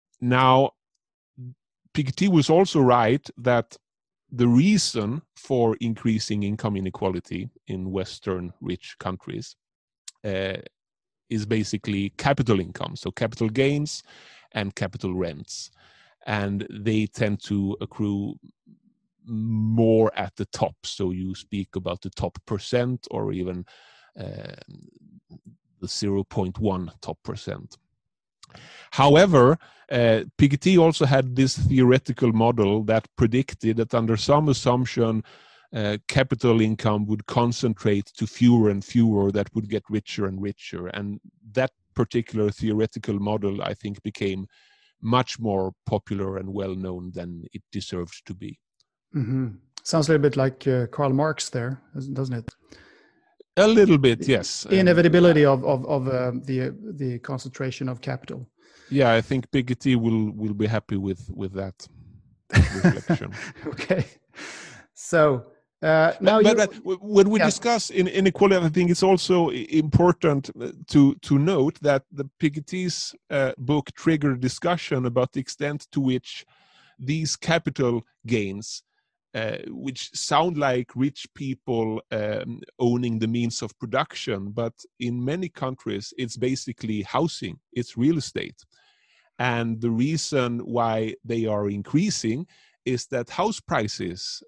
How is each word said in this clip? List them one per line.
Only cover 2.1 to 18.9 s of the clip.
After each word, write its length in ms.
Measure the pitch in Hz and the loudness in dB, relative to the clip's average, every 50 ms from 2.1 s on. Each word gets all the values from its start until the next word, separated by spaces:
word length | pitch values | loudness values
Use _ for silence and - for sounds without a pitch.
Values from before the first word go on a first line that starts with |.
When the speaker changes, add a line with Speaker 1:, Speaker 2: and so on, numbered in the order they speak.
| - - 185 202 | 0 0 2 4
Speaker 1:
was 200 | 180 156 135 - | 4 4 6 6
also 300 | 160 175 196 - - 156 | 6 4 4 4 4 4
right 460 | 135 123 120 123 117 110 131 143 - - - - | 6 6 6 6 4 4 2 0 -2 -8 -12 -4
that 380 | 120 123 123 117 113 _ - - _ _ _ _ _ _ _ _ _ - | 0 2 2 2 0 _ -10 -20 _ _ _ _ _ _ _ _ _ -8
the 160 | - 120 123 | -2 2 4
reason 760 | 120 120 127 160 202 214 190 - - - 113 104 104 127 160 - _ _ | 4 6 6 6 6 4 2 0 -2 -4 -4 -4 -4 -6 -8 -10 _ _
for 420 | - - - 135 123 117 113 110 - | -14 -6 -2 0 2 2 2 0 -2
increasing 640 | 117 117 110 - - 117 110 107 - - 107 104 104 | -4 -6 -4 -2 -2 0 0 0 -2 -4 -4 -4 -4
income 320 | 101 104 107 - 110 104 | -4 -4 -4 -4 -4 -4
inequality 720 | 98 95 92 - - 101 95 90 87 - - 92 90 104 120 _ _ _ | -4 -4 -6 -6 -4 -4 -4 -4 -6 -8 -8 -10 -10 -10 -10 _ _ _
in 240 | - 98 92 92 95 | -12 -10 -8 -8 -6
Western 640 | 92 95 92 - - - - 101 92 90 90 87 - - | -6 -6 -6 -8 -12 -10 -8 -6 -6 -6 -8 -10 -14 -12
rich 340 | - 87 90 - - - - - | -10 -10 -10 -10 -12 -18 -16 -12
countries, 560 | - 92 92 - - - - - - - - _ _ _ _ _ _ _ _ _ _ - - _ - | -10 -10 -10 -10 -12 -12 -12 -12 -12 -14 -18 _ _ _ _ _ _ _ _ _ _ -20 -18 _ -8
uh, 340 | 107 95 95 98 98 95 - - - _ _ _ _ _ _ _ _ _ _ _ - | -6 -6 -4 -4 -6 -8 -10 -12 -18 _ _ _ _ _ _ _ _ _ _ _ -6
is 160 | 113 110 104 | -6 -6 -4
basically 640 | 104 113 107 101 - - 104 - 113 101 98 98 98 | -2 -2 -2 -2 -2 -6 -6 -4 -4 -4 -4 -4 -4
capital 500 | - - - 143 143 - 131 110 107 95 | -6 -2 -2 0 0 0 2 0 0 0
income, 360 | 87 87 - - - - - | 0 -4 -8 -10 -10 -10 -10
so 140 | - - - | -10 -10 -10
capital 380 | - - 120 110 113 - 113 110 | -6 -6 -6 -6 -4 -4 -4 -2
gains 540 | 107 131 135 139 143 147 151 147 - - - _ - - - - - - _ _ | 0 0 0 0 0 -2 -4 -6 -10 -14 -18 _ -20 -20 -20 -20 -20 -20 _ _
and 220 | - 113 101 98 - | -8 -6 -6 -6 -6
capital 400 | - 107 95 - - - 95 90 | -6 -8 -8 -6 -6 -6 -6 -4
rents. 560 | 92 90 82 76 73 80 - - - - - _ _ _ _ _ _ _ _ _ _ - | -4 -6 -6 -8 -12 -16 -16 -16 -18 -18 -18 _ _ _ _ _ _ _ _ _ _ -8
And 400 | - 107 104 101 101 101 101 - - | -6 -4 -2 -2 -2 -4 -4 -6 -8
they 360 | - 104 101 113 110 107 110 | -10 -6 -4 -2 0 0 -2
tend 340 | 104 - - 117 104 104 - - | -2 -4 -4 -2 -2 -2 -4 -4
to 320 | - 104 101 98 95 104 - | -4 -2 -2 -2 -2 -4 -6
accrue 540 | 107 - - - 107 104 101 101 101 - - - - - _ _ _ _ _ _ _ _ | -8 -10 -8 -6 -4 -4 -4 -4 -6 -8 -10 -14 -18 -20 _ _ _ _ _ _ _ _